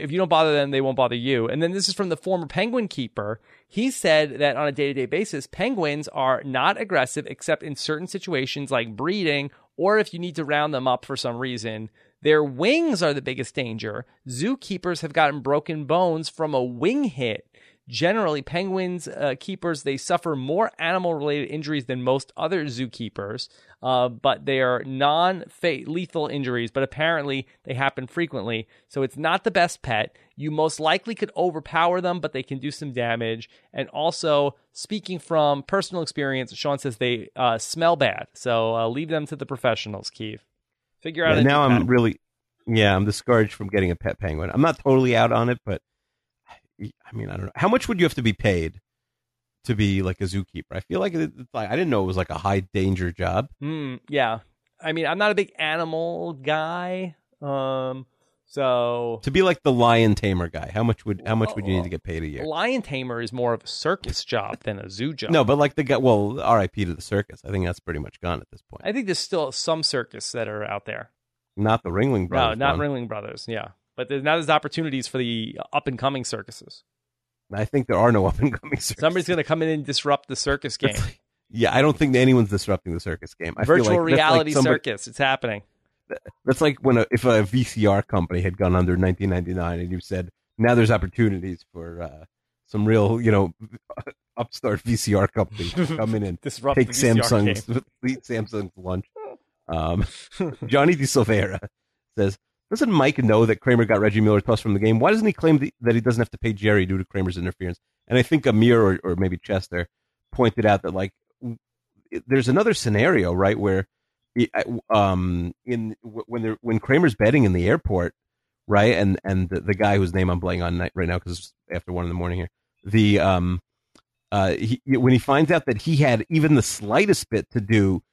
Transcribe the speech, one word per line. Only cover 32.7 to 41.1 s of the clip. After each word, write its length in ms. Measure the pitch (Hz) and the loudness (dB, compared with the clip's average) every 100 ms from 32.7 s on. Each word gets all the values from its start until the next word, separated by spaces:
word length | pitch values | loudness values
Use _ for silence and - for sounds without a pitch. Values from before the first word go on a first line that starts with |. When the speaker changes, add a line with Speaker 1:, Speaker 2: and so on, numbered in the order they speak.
Speaker 1:
some 220 | - 147 | -8 -8
damage. 580 | 123 117 117 117 113 - _ _ | -4 -2 -2 -2 -4 -10 _ _
And 180 | - 131 | -10 -8
also, 640 | 143 160 160 160 147 143 - _ | -4 -4 -2 2 2 2 -2 _
speaking 460 | - - 214 170 180 | -18 -8 -8 -6 -10
from 440 | - 160 147 143 | -2 0 2 0
personal 400 | - 196 - 180 | -2 -4 -2 -6
experience, 520 | 156 - 139 131 123 | -6 -4 -4 -4 -6
Sean 240 | - 151 139 | -6 -4 -4
says 180 | 143 117 | -4 -2
they, 320 | 123 120 101 - | -2 -2 -4 -2
uh, 220 | 127 113 | 0 0
smell 380 | - 160 165 165 | -4 0 2 4
bad. 320 | 131 - - | 2 -2 -8
So, 420 | - 127 117 113 113 | -8 -2 0 0 0
uh, 120 | 113 | -2
leave 200 | 127 160 | -4 -4
them 180 | 156 151 | -6 -6
to 100 | 147 | -8
the 80 | 120 | -10
professionals, 640 | 135 127 110 107 98 101 | -2 0 0 -4 -10 -12
Keith. 320 | - 110 107 - _ _ _ _ _ | -12 -12 -12 -18 _ _ _ _ _
Figure 240 | 160 | -10